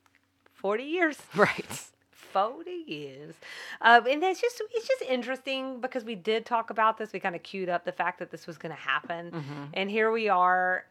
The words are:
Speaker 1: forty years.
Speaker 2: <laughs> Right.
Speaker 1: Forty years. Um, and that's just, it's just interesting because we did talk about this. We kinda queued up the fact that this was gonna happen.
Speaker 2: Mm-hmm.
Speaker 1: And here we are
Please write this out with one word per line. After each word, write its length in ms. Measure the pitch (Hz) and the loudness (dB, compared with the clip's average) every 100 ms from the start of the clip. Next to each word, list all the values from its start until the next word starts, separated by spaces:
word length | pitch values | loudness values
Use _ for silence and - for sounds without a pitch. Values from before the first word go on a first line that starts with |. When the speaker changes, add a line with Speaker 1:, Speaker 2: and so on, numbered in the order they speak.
| _ _ _ _ _ | _ _ _ _ _
Speaker 1:
forty 300 | _ 190 214 | _ -2 0
years. 340 | 277 339 330 277 - | 0 2 2 0 -4
Speaker 2:
<laughs> 80 | 165 | 4
Right. 460 | 202 - - - - _ _ | 4 4 -8 -12 -14 _ _
Speaker 1:
Forty 720 | - - 190 208 294 339 359 311 | -20 -4 0 0 -4 -10 -10 -10
years. 500 | 151 143 135 151 - - - - - | -10 -10 -14 -18 -18 -18 -16 -14 2
Um, 260 | 226 240 233 | 8 8 8
and 140 | 294 | 2
that's 200 | 370 339 | 2 2
just, 200 | 480 - 427 | -2 -4 -6
it's 140 | 466 453 | -6 -2
just 140 | 523 | -2
interesting 760 | - 254 226 262 277 262 262 254 | 0 -2 -2 -6 -4 -4 -6 -6
because 240 | 254 254 | -6 -6
we 120 | 220 214 | -6 -6
did 300 | 170 220 220 | 0 0 0
talk 240 | 233 226 | -2 -2
about 280 | 220 220 220 | 2 2 2
this. 160 | 214 | -4
We 60 | 190 | -4
kinda 200 | 190 170 | -4 -4
queued 300 | - 196 180 | -8 -6 -2
up 160 | 175 185 | -2 -2
the 80 | |
fact 260 | 180 175 - | -2 -2 -2
that 100 | 175 | -10
this 140 | 165 - | -12 -14
was 100 | 156 | -12
gonna 160 | 165 151 | -12 -8
happen. 560 | - 139 - 170 170 | -4 -2 -2 -8 -8
Speaker 2:
Mm-hmm. 320 | 170 139 143 143 | -8 -8 -10 -8
Speaker 1:
And 160 | 180 196 | -4 -2
here 220 | 214 220 | 2 2
we 160 | 226 214 | 2 2
are 580 | 185 180 185 185 185 - | 4 6 4 2 0 -4